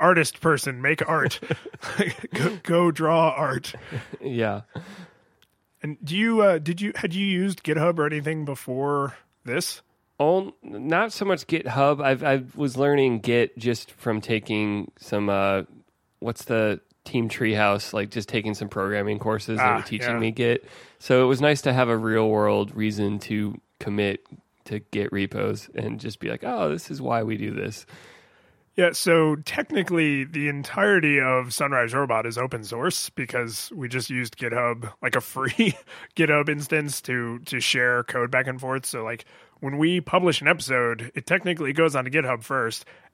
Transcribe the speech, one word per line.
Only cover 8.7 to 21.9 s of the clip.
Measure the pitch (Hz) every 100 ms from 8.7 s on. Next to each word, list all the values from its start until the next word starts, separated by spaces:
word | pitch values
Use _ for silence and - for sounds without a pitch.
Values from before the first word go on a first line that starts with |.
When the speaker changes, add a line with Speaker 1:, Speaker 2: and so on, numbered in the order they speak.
| 127 139 143 139 - _ _
Speaker 1:
this? | 123 135 - - _ _ _ -
Speaker 2:
Oh, | 147 185 196 -
not | - 104 135 170 220
so | -
much | 196 175 -
GitHub. | 165 - 120 139 143
I've, | 139 131
I | 151 135 127
was | 123 143 127
learning | 143 143 135 117
Git | 110 120 113 -
just | 117 117 -
from | - - 107
taking | 101 113 104 107 107 104 90 -
some, | - 104 104
uh, | 98 98 98 - - _ _ _ -
what's | 117 117 -
the | 117 107 98 - _
Team | - 127 113
Treehouse, | - 117 107 104 101 -
like, | 107 101
just | 113 101
taking | 117 107
some | 104 101
programming | - 98 104 101 104
courses | 110 110 104 113
that | 127
Speaker 1:
Ah, | 113
Speaker 2:
were |
teaching | 101 107 120
Speaker 1:
yeah. | 117
Speaker 2:
me | 113
Git. | 110 120 120 - - - _
So | - 127
it | 127
was | 131
nice | 147 143
to | 143
have | 127 123